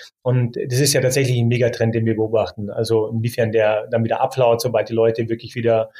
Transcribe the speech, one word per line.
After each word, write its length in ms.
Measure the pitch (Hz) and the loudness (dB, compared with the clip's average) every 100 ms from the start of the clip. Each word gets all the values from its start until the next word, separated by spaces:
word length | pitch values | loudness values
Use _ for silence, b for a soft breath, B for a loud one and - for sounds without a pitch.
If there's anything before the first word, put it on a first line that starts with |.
| B _ | B _
Und 340 | 127 127 120 - | -2 0 0 -4
das 240 | - 123 | -4 0
ist 140 | 143 | 2
ja 80 | 143 | 2
tatsächlich 360 | 127 135 127 123 | 2 0 0 2
ein 100 | 117 | 0
Megatrend, 460 | 120 120 117 113 | 2 0 0 0
den 120 | 113 113 | 0 0
wir 100 | 107 | 0
beobachten. 540 | 110 110 98 - 101 | 0 0 0 -6 -8
Also 360 | 110 110 113 107 | -6 0 0 0
inwiefern 440 | 117 113 113 113 | -2 -4 -2 0
der 340 | 110 107 107 - | 2 2 0 0
dann 140 | 117 | -2
wieder 200 | 113 113 | 0 0
abflaut, 400 | 127 - 120 117 | -2 2 2 2
sobald 260 | 123 113 104 | 0 -2 -2
die 60 | |
Leute 340 | 113 113 113 113 | 2 2 2 -4
wirklich 260 | 117 113 127 | -6 -6 -4
wieder, 340 | 117 113 110 | 0 0 0